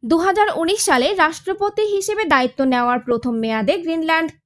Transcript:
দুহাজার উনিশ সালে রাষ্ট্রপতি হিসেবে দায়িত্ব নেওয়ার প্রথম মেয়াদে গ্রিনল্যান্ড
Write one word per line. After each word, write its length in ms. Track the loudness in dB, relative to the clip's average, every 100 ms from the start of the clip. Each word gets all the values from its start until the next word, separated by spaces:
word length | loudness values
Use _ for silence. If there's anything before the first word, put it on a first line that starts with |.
দুহাজার 420 | 2 2 2 2 2 2
উনিশ 240 | 0 0
সালে 340 | 2 2 2
রাষ্ট্রপতি 680 | 2 0 0 -8 -4 -2 -2
হিসেবে 420 | -2 -2 -4 -4
দায়িত্ব 400 | 2 2 0 -2
নেওয়ার 340 | 0 0 0 -2
প্রথম 320 | -2 -4 -2
মেয়াদে 460 | -4 -2 -2 0 -2
গ্রিনল্যান্ড 540 | -2 -4 0 0 -2 -8